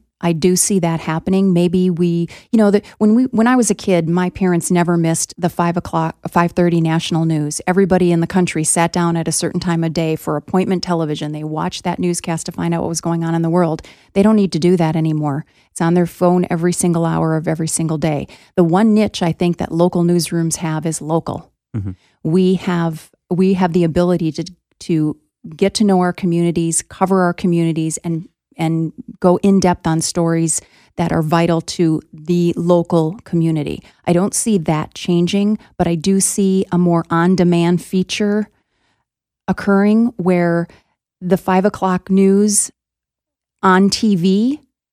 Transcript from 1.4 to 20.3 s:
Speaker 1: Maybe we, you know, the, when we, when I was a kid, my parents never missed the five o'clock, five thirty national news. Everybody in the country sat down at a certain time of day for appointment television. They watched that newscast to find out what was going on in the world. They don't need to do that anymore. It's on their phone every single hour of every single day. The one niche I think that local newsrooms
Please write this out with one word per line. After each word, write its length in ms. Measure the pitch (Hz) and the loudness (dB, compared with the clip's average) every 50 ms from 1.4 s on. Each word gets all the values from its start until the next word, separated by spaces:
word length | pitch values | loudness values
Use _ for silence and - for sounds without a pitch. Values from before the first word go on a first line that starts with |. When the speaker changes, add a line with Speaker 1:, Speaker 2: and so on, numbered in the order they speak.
| 196 196 180 | 2 2 2
Speaker 1:
Maybe 380 | 170 175 180 170 185 180 185 | 2 2 2 2 0 0 0
we, 360 | 175 160 175 175 170 170 170 - - - - _ | 0 0 0 0 0 -2 -4 -6 -8 -16 -6 _
you 60 | - | 2
know, 140 | 220 214 202 | 2 4 4
the, 100 | 196 208 - - - | 4 2 0 -6 -4
when 160 | _ 220 214 214 | _ 2 2 4
we, 120 | 240 262 | 2 2
when 200 | 247 - 202 226 | 2 0 0 2
I 100 | 240 262 | 4 4
was 140 | 254 226 208 | 2 2 2
a 60 | 202 | 0
kid, 340 | 208 - 202 185 170 165 170 | -2 0 0 0 0 0 0
my 220 | 170 180 180 180 | 0 0 -2 -2
parents 400 | - - 190 185 175 170 165 - | -2 -2 0 0 0 0 0 0
never 260 | 185 175 170 165 175 | 2 2 2 2 2
missed 380 | 170 165 165 165 - - - - | 0 0 0 0 -2 -4 -8 -6
the 100 | - 175 | -4 -4
five 300 | 170 - - 175 170 170 | -4 -2 -2 -2 -2 -2
o'clock, 380 | 175 - - - 165 160 160 - _ - | -4 -6 -4 -4 -4 -4 -4 -6 _ -14
five 260 | - - 175 175 170 - | -2 0 0 0 2 0
thirty 280 | - 175 175 170 170 | 0 2 2 2 2
national 440 | 165 160 160 165 - - 175 160 165 | 0 0 0 -2 -2 -2 -2 -2 0
news. 360 | 160 160 151 151 147 151 - - | 0 0 -2 -2 -4 -6 -6 -4
Everybody 440 | - 180 190 196 175 185 185 180 175 | 0 2 2 2 4 2 2 4 2
in 80 | 175 170 | 2 2
the 60 | 170 | 0
country 380 | - - 185 180 165 - 160 156 | 0 0 0 0 0 -2 -4 -2
sat 280 | - - 175 170 170 | 0 0 0 0 0
down 240 | - 185 170 170 165 | 0 -2 -2 0 -2
at 120 | 170 165 | -2 -2
a 40 | 165 | -4
certain 280 | 160 - - 165 - 175 | -4 -4 -4 -4 -4 -4
time 240 | 170 180 170 165 165 | -2 -2 -2 -2 -2
of 100 | 165 151 | -2 -2
day 220 | 170 165 160 160 | -2 -2 -2 -4
for 200 | 156 - - 156 | -4 -4 -4 -4
appointment 460 | 147 - - - 185 185 - 190 175 | -4 -4 -2 -2 -2 0 0 -2 -2
television. 520 | - 185 175 165 165 147 151 147 156 151 151 | -2 -2 -2 -2 -2 -2 -4 -6 -6 -8 -8
They 100 | 151 151 | -8 -8
watched 400 | 156 156 156 165 180 - - - | -8 -6 -6 -6 -6 -8 -6 -6
that 160 | 185 175 - | -6 -4 -2
newscast 480 | 180 175 175 170 - - 165 160 - | -2 -2 -2 -4 -4 -6 -6 -6 -6
to 40 | - | -8
find 220 | 170 - 170 170 170 | -8 -4 -4 -2 -2
out 80 | 165 | -2
what 80 | - 160 | -2 -4
was 100 | 170 165 | -6 -4
going 240 | - 170 170 165 165 | -4 -4 -2 -2 -2
on 120 | 165 165 | -2 -2
in 80 | 165 165 | -2 0
the 60 | 165 | 0
world. 320 | 165 180 175 160 156 160 - - - _ _ _ - | 2 2 2 0 -2 -4 -8 -16 -20 _ _ _ 0
They 100 | 196 196 | 2 4
don't 120 | 214 220 | 4 4
need 160 | 214 196 175 - | 4 2 0 0
to 60 | 165 | 0
do 160 | 147 175 185 | 2 2 2
that 200 | 175 170 160 160 | 2 2 0 0
anymore. 500 | 165 160 160 156 151 147 147 139 147 - - _ _ _ _ | 0 -2 0 -2 -2 -2 -2 -4 -6 -8 -10 _ _ _ _
It's 120 | _ - | _ -2
on 120 | 170 165 175 | 0 2 2
their 140 | 180 175 | 2 2
phone 400 | 170 - - 180 175 180 180 175 - | 0 -2 0 2 2 4 2 0 -2
every 240 | 180 165 165 180 175 | -2 -2 -2 -2 0
single 320 | - - 175 165 165 165 | 0 0 0 0 0 0
hour 300 | 165 160 165 160 160 160 | 0 0 0 0 0 -2
of 120 | 156 156 | -2 -2
every 200 | 160 160 160 165 | -4 -4 -4 -4
single 320 | 160 - - 165 156 160 151 | -4 -4 -4 -4 -4 -2 -2
day. 280 | 160 160 151 139 139 - - - _ _ _ | -2 -2 -2 -4 -6 -10 -16 -20 _ _ _
The 80 | - 175 | 2 2
one 320 | 165 165 190 220 226 208 | 4 4 2 4 4 4
niche 260 | 214 214 208 - - | 2 2 0 -2 -2
I 120 | 185 170 160 | -2 -2 -2
think 240 | - 180 175 170 | 0 0 -2 0
that 140 | - - - | -2 -6 -4
local 320 | 160 165 175 180 - 175 170 | 0 0 0 2 2 0 0
newsrooms 520 | 170 175 175 160 - | 2 2 0 0 -2